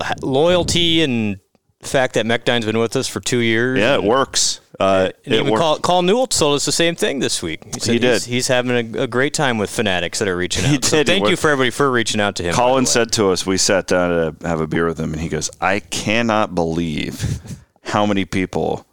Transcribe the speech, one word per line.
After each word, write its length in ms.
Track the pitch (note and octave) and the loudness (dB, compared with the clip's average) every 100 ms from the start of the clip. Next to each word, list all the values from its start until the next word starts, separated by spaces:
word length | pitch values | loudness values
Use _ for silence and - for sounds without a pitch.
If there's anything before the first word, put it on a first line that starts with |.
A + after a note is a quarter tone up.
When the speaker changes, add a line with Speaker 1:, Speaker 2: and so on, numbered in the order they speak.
| - - | -6 -4
Speaker 1:
loyalty 800 | - C3+ E3+ F3+ E3 E3+ E3+ E3 | -2 2 2 2 2 0 2 2
and 380 | D3+ A#2 G#2+ G2 _ _ _ _ | 2 0 -2 -4 _ _ _ _
the 80 | - | -2
fact 260 | C#3 B2+ B2+ | 0 2 0
that 100 | A2+ | 0
Mechdyne's 400 | A#2 - A#2+ A2 | 0 0 0 0
been 120 | A2 | 0
with 180 | A#2 C#3 | 0 -2
us 120 | A#2 | -4
for 120 | G#2 | -6
two 200 | - B2 | -2 0
years. 400 | A2+ A2+ B2+ C3 | 2 2 0 0
Speaker 2:
Yeah, 160 | A2+ C3+ | 2 2
it 40 | |
Speaker 1:
And 80 | G2+ | 2
Speaker 2:
works. 540 | C3 C3 - - - _ - | 2 0 0 -2 -4 _ -2
Uh, 300 | G2 F#2+ F#2 - - | 2 2 0 -2 -2
Speaker 1:
and 80 | |
Speaker 2:
it 60 | A2 | 0
Speaker 1:
even 120 | G#2+ | 2
Speaker 2:
works. 100 | G#2+ | 2
Speaker 1:
Col-, 180 | D#3+ D3+ | 2 0
Colin 260 | - F3+ F3+ | 0 2 2
Newell 220 | A#3 C4 | 2 0
told 280 | - D3+ C#3+ | 0 2 2
us 100 | - | 0
the 60 | |
same 240 | C#3 E3+ F3 | 0 0 0
thing 240 | G#3 C#4 | -4 -2
this 220 | D3 - | -4 -4
week. 220 | E2+ D#2+ - | -6 -8 -10
He 140 | - | -6
said 140 | - | -2
Speaker 2:
He 60 | A#2 | 2
Speaker 1:
he's, 240 | B2 A2 | 2 2
Speaker 2:
did. 0 | A#2+ | 0
Speaker 1:
he's 180 | B2 B2 | -2 0
having 480 | B2 B2 B2 A2+ A2+ | 0 0 -2 -2 -4
a, 80 | |
a 40 | C3 | -2
great 260 | A#2+ C#3+ | 0 0
time 240 | D3+ C#3 A#2 | 0 0 0
with 120 | - | -2
Fanatics 500 | - G#2+ F2+ E2+ - | -2 0 0 -2 -2
that 80 | G2+ | -2
are 100 | F2 | -2
reaching 280 | F2+ - F#2 | -2 -2 0
out. 60 | |
Speaker 2:
He 80 | C#3+ | 0
Speaker 1:
So 160 | - D#3 | 2 2
Speaker 2:
did. 100 | C#3+ | 2
He 60 | |
Speaker 1:
thank 100 | F#3+ G#3 | 2 2
you 60 | |
Speaker 2:
worked. 100 | F3+ | 2
Speaker 1:
for 80 | D#3 | 2
everybody 220 | C#3+ B2 | 2 0
for 180 | - C#3+ | 0 0
reaching 320 | B2 A2 A2 | 2 0 0
out 140 | G2+ - | 0 -2
to 60 | |
him, 80 | F2 | -2
by 40 | E2+ | 2
Speaker 2:
Colin 280 | B2 C3+ | 4 4
Speaker 1:
the 40 | B2+ | 2
way. 20 | |
Speaker 2:
said 200 | B2 A#2 | 2 2
to 180 | A2+ G2 | 2 2
us, 140 | F2 F#2 | 2 0
we 120 | F#2 | 0
sat 300 | - F#2+ - | 2 0 2
down 220 | F2+ F2 | 0 2
to 380 | E2+ D#2+ D2+ F2+ | 0 -2 -4 -4
have 140 | D#2+ | -4
a 60 | D#2 | -2
beer 180 | E2 E2 | -2 -2
with 140 | D#2 | -2
him, 140 | D#2 | -6
and 80 | D#2 | -6
he 80 | E2 | -6
goes, 200 | D#2 D#2+ - | -6 -6 -4
"I 200 | F2+ G2+ | -2 -2
cannot 720 | - - G#2 A2 A#2 G#2+ G#2+ | -4 -6 -2 0 2 0 0
believe 880 | F2+ E2 E2 E2+ D2 - - - - - - - _ | -2 -2 -2 -2 -4 -6 -6 -6 -6 -10 -16 -18 _
how 240 | - G#2+ G#2 | -4 0 2
many 200 | G2 F#2+ | 0 -2
people 600 | G2 F2+ E2 D#2+ D2+ - | -2 -2 -2 -2 -4 -10